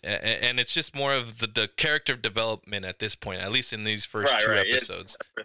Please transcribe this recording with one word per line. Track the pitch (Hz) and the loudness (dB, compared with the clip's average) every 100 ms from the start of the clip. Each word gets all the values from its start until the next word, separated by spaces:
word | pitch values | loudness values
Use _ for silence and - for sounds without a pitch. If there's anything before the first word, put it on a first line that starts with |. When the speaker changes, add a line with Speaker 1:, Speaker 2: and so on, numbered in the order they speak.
| - | -4
Speaker 1:
a-, | |
a-, | 104 110 117 123 | -2 0 2 2
and | 123 | 2
it's | 120 | 2
just | 165 151 143 | 0 0 0
more | 139 | 0
of | 135 117 113 | 2 0 -4
the, | 110 | -2
the | 113 107 | 0 0
character | - 156 151 - 123 | 0 2 2 0 0
development | 110 104 113 110 - 101 92 | 0 0 0 -2 -6 -6 -6
at | - | -4
this | 107 | -4
point, | - 104 92 | -4 -6 -6
at | 95 | -2
least | 127 120 | 0 0
in | 107 | -2
these | 107 107 - | -2 -2 -2
first | 107 104 | 0 2
Speaker 2:
Right, | 113 | 4
Speaker 1:
two | 110 | 4
Speaker 2:
right. | 104 98 | 4 4
It | |
Speaker 1:
episodes. | 123 - 87 98 - - - | 2 0 -4 -10 -12 -12 -14